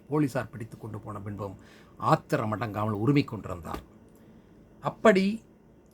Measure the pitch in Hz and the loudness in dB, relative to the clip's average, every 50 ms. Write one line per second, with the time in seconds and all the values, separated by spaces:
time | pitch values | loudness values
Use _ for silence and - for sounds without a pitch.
0 | - - 139 156 147 131 - 131 113 - - 110 113 113 - - - 110 107 104 | -8 -4 0 0 0 0 0 -4 -6 -6 -10 -12 -12 -12 -14 -14 -12 -12 -12 -10
1 | 104 107 104 101 98 107 101 98 104 98 101 - - - - - - - - - | -10 -10 -12 -10 -10 -10 -8 -8 -8 -8 -10 -12 -18 -20 -20 -20 -20 -20 -10 -2
2 | - 117 156 160 - - 156 131 113 110 107 101 117 107 98 104 107 110 107 101 | 4 4 4 4 4 0 0 0 0 0 -2 -2 -2 -4 -2 -2 0 0 0 2
3 | 110 135 143 143 139 - 107 98 - 95 90 87 82 85 82 - - - - - | 4 4 4 4 4 2 -4 -10 -8 -8 -10 -10 -8 -10 -10 -10 -10 -14 -20 -20
4 | - - - - - - - - - - - - - - - - - 143 - - | -20 -20 -20 -20 -20 -20 -20 -20 -20 -20 -20 -20 -20 -20 -18 -8 -8 -8 -4 4
5 | - 226 202 190 190 196 214 226 - - - - - - - - - - | 4 6 6 6 4 0 -2 -4 -10 -16 -20 -20 -20 -20 -20 -20 -20 -20